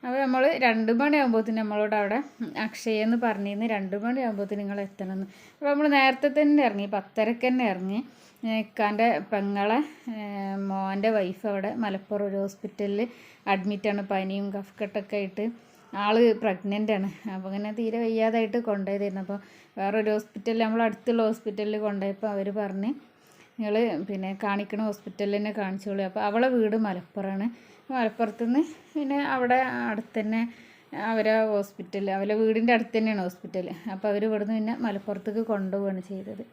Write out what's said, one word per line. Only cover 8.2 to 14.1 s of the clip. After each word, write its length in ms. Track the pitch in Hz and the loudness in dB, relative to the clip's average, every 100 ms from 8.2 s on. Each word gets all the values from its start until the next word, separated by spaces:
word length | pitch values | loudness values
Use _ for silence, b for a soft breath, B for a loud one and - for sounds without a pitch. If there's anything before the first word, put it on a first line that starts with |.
| B B | B B
ഏ, 140 | 226 220 | -2 -2
ഇക്കാൻ്റെ 600 | 208 - 208 208 226 196 196 | -2 0 0 4 4 2 0
പെങ്ങളെ, 440 | 208 202 202 202 233 311 B - | -2 0 0 2 2 0 B -10
ഏ, 120 | 220 208 202 196 196 | -8 -8 -6 -4 -4
മോൻ്റെ 540 | 196 196 190 196 214 | -4 -2 -2 0 2
വൈഫ് 360 | 220 180 185 220 | 2 0 -2 -4
അവിടെ 280 | 202 196 | -2 -2
മലപ്പുറം 520 | 240 220 190 196 208 202 | -2 -2 -4 -4 -4 -2
ഒരു 100 | 196 | -2
ഹോസ്പിറ്റലിൽ 720 | 196 196 208 - 202 202 233 B B B - | -4 -6 -12 -6 -4 -2 -4 B B B -2
അഡ്മിറ്റാണ്, 560 | 196 185 202 208 208 | 0 0 -2 -2 -2
പനിയും 480 | 196 | -2